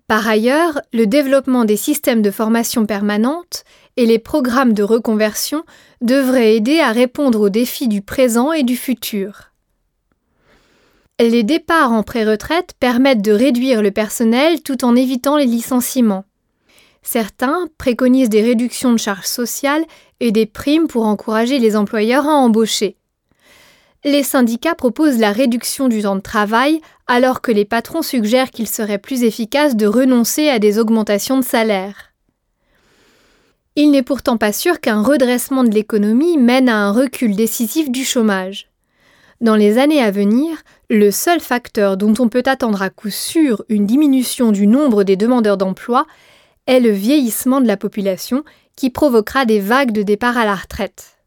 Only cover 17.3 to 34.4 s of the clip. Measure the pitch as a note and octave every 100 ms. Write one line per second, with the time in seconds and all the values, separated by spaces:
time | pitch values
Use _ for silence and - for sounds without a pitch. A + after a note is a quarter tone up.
17.3 | - B3 E4+ F4 - B3+ A#3 B3+ C4 B3
18.3 | G#3+ A3+ A#3 A#3+ - B3+ A3+ A3 F#3+ -
19.3 | - A#3 - C#4 D4+ D#4+ - _ - A#3+
20.3 | G#3+ A3 - C#4+ D#4 D#4+ A#3+ G#3+ G#3 -
21.3 | A3 A#3+ C#4 A3 G#3+ G3+ A3 A3 C4 C#4+
22.3 | D4 B3 A3 G#3+ - G3 - _ _ _
23.3 | _ _ _ _ _ _ _ C#4+ C#4+ B3+
24.3 | C#4 A#3 A#3 D#4+ E4+ B3+ B3 D#4 A#3+ G#3+
25.3 | G#3 C4+ A#3+ - - C4 A3 G3+ G3 -
26.3 | G#3+ G#3 A3+ C#4 D#4+ - _ - B3 C4
27.3 | - - G#3 G#3 A#3 - E4 - C4 G#3
28.3 | B3+ B3+ - G#3+ - G#3+ G3+ - C4 A#3
29.3 | A3 A3 C#4 D4 A3 G#3 A3+ C4 B3 A3+
30.3 | - D4+ A#3+ G#3+ G#3 A3 A3+ G#3 G3+ -
31.3 | C4 B3+ A#3+ A3 G3 G3 - - _ _
32.3 | _ _ _ _ _ _ _ _ _ _
33.3 | _ _ _ _ - D4 C#4 B3+ C4+ -
34.3 | A#3